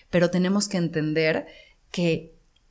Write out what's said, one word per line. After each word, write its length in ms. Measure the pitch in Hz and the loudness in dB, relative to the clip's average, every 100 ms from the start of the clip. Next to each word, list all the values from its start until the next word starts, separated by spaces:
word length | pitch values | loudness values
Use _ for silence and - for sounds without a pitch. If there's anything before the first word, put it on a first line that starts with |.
| - | -4
pero 200 | 175 175 | 0 2
tenemos 380 | 180 180 202 202 | 2 0 0 0
que 80 | 185 | 0
entender 720 | 170 165 151 156 156 - - - - _ _ | -2 -2 -2 0 0 0 -4 -16 -20 _ _
que 440 | - 170 160 - - _ _ _ | -2 0 0 -6 -20 _ _ _